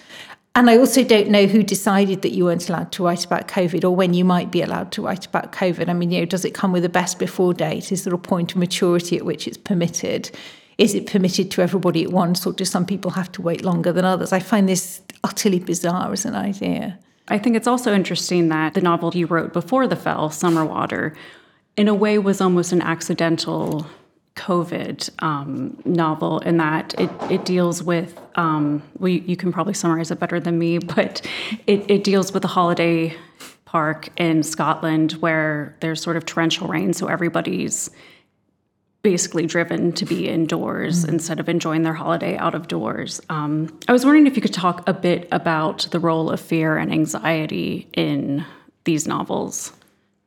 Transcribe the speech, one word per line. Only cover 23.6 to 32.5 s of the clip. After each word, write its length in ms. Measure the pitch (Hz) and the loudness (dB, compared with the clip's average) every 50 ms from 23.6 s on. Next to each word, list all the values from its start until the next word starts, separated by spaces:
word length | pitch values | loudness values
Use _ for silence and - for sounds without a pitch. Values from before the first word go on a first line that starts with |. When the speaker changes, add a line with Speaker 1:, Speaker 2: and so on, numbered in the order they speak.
| 151 156 156 151 156 151 - - _ _ _ _ _ _ - | -2 -2 -4 -4 -6 -8 -14 -20 _ _ _ _ _ _ -18
Speaker 2:
covid, 760 | - - - 180 175 165 175 - - 123 - - - - - - - 170 | -8 -4 -2 0 0 0 -2 -6 -6 -6 -8 -8 -10 -10 -12 -8 -4 -4
um, 540 | 160 147 143 139 151 - 123 131 - - - - | -4 -4 -4 -6 -8 -8 -8 -8 -10 -10 -6 -2
novel 540 | - 175 170 165 156 156 156 175 170 160 - | 0 0 2 2 0 0 0 -2 -2 -2 -2
in 180 | - 180 170 | 0 2 2
that 360 | 165 160 151 156 160 - - - - | 2 2 2 0 -2 -4 -4 -4 -2
it, 100 | 185 160 - - - - | -2 -2 -4 -6 -4 -2
it 160 | 180 185 185 | -2 -2 0
deals 360 | - 180 180 175 175 170 175 160 | 0 0 2 2 0 0 -2 -2
with, 360 | 175 170 165 165 165 - - - - - | -2 0 -2 -2 -4 -10 -18 -20 -8 -4
um, 460 | 180 170 160 156 151 151 147 147 147 - - - - | -2 0 0 2 0 0 0 0 -2 -6 -10 -8 -4
well, 100 | 185 185 | 0 0
you, 120 | 180 165 - | 0 0 -2
you 100 | 185 175 | -2 -4
can 140 | - 185 180 - | -2 -2 -2 -2
probably 200 | 180 160 208 202 | -2 -2 -4 -4
summarize 380 | - - 170 160 165 165 - | -2 0 0 0 0 -2 -4
it 80 | 175 160 | -4 -4
better 200 | - - 180 175 | -4 -4 -2 -2
than 160 | - 170 170 165 | -2 0 0 0
me, 180 | 170 170 170 | 0 0 0
<laughs> 180 | 170 170 175 - | -2 -2 -2 0
but 260 | 220 190 - - - - - - - - - 214 - - | 0 0 0 -2 -8 -10 -10 -10 -10 -8 -8 -10 -4 0
it, 220 | - 208 202 202 - | 2 2 2 4 2
it 140 | 202 196 202 | 2 2 4
deals 300 | 202 190 196 180 185 190 | 4 2 2 2 0 -2
with 80 | 185 | -2
the 60 | 185 | -2
holiday 640 | 175 | 0